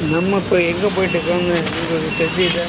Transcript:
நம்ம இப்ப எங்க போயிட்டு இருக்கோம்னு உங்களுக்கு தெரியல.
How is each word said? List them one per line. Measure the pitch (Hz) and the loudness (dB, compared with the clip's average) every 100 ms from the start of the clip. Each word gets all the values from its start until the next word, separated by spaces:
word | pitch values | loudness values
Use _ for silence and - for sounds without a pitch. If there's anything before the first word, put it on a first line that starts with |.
| 156 | 0
நம்ம | 160 185 196 | 0 2 0
இப்ப | - 185 170 | 2 2 2
எங்க | 170 202 | 0 0
போயிட்டு | 185 190 175 | 0 0 0
இருக்கோம்னு | 156 175 175 170 156 - | 0 0 2 0 0 -4
உங்களுக்கு | 165 165 156 - | -2 -2 -2 -2
தெரியல. | 165 170 180 175 | -2 2 0 0